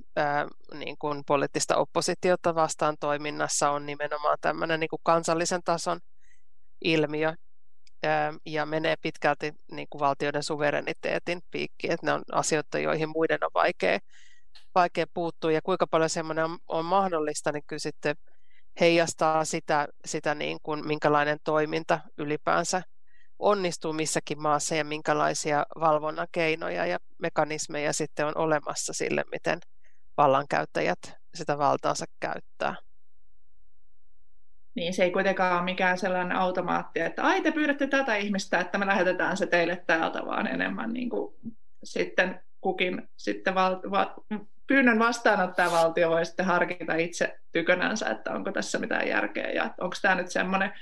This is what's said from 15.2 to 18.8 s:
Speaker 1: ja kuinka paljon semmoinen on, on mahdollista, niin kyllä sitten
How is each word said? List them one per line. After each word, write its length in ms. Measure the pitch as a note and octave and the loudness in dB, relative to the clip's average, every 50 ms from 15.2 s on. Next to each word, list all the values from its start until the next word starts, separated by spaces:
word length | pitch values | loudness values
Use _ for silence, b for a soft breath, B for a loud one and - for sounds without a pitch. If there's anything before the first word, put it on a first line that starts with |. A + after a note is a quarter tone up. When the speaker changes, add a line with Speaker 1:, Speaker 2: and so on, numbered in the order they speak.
| E3+ E3 - - - D#3+ D#3 | -4 -4 -4 0 0 2 2
Speaker 1:
ja 100 | D#3 - | 2 2
kuinka 240 | - F#3 E3+ - | 0 2 2 2
paljon 240 | - - D#3+ D#3+ D#3 | 2 4 4 4 4
semmoinen 340 | - F3 D#3+ D#3+ D#3 D#3+ D#3+ | 2 -2 -2 -2 0 0 0
on, 140 | D#3+ E3+ F3+ - - | 0 -2 -6 -6 -2
on 160 | D#3 E3 D#3+ | -2 -2 0
mahdollista, 680 | E3+ F#3 G3 G3 F#3+ E3+ D#3 D3+ D3+ D3 - - D#3+ D3 | 4 4 4 4 4 2 0 0 -2 -2 -2 -2 -2 -2
niin 120 | D3 - | -2 -6
kyllä 140 | - D#3 D3 | -6 -8 -4
sitten 360 | - D#3 - - - D3+ D3 - - - - - - - - - - - - - | -4 -6 -6 -2 0 0 0 -2 -4 -12 -12 -12 -12 -12 -12 -12 -12 -8 0 6